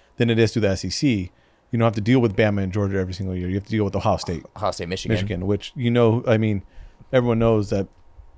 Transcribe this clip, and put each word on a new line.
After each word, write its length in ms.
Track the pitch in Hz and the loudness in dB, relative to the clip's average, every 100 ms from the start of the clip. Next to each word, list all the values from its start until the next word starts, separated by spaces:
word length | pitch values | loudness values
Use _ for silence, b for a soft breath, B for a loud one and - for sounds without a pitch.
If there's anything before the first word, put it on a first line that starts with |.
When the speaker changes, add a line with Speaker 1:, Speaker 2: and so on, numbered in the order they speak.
| b - | b -2
Speaker 1:
than 140 | 117 | 2
it 80 | 113 | 4
is 140 | 107 | 2
through 100 | 117 | 2
the 60 | 101 | 0
S 140 | 95 | 0
E 60 | 95 | -4
C. 400 | - 143 104 92 b b b _ | -2 0 0 -4 b b b _
You 80 | 113 | 0
don't 80 | 113 | 0
have 80 | |
to 60 | 110 | 2
deal 160 | 104 131 | 2 4
with 160 | 117 98 | 4 2
Bama 260 | 107 101 | 2 2
and 100 | 95 | -2
Georgia 260 | 104 98 98 | -2 0 -2
every 160 | 92 | -4
single 200 | 92 95 | -6 -6
year. 140 | 92 90 | -4 -4
You 60 | |
have 100 | 98 | -4
to 60 | - | -2
deal 140 | 110 | -2
with 120 | 98 98 | 0 0
Ohio 220 | 110 87 | 0 0
State. 260 | - 80 - - | -2 -8 -10 -6
Speaker 2:
Ohio 140 | 98 | -4
State, 160 | - 87 | -4 -6
Michigan. 260 | 95 - | -6 -2
Speaker 1:
Michigan, 320 | 104 101 90 95 | -2 -2 -4 -2
which, 260 | 101 - | -4 -6
you 160 | - 120 | -4 0
know, 320 | 120 113 117 131 | 4 4 2 2
I 100 | 110 | 2
mean, 260 | 110 98 b b b b - | 2 -2 b b b b -2
everyone 260 | 131 120 113 | 0 2 2
knows 320 | 117 110 101 | 2 2 0
that 180 | 101 90 _ - - - | -2 -4 _ -20 -20 -20